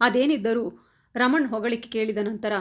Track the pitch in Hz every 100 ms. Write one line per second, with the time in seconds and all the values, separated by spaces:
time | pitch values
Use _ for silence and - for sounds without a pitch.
0 | 240 247 277 294 208 226 214 - _ _
1 | _ 247 247 302 269 220 226 233 - 220
2 | 220 208 208 214 214 202